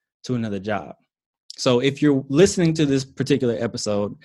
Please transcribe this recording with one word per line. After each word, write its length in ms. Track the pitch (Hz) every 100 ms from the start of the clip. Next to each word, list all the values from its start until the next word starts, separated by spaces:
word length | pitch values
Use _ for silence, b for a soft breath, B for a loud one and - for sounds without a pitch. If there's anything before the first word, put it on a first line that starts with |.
| _ _
to 100 | -
another 240 | 123 113 98
job." 380 | 101 98 71 - _ _ _ _ _ -
So 220 | 131 123
if 200 | 135 139
you're 240 | 147 135 135
listening 440 | 139 196 190 165
to 120 | 160 147
this 180 | 135
particular 520 | 131 - 131 135 123 113
episode 580 | 117 120 107 104 101 -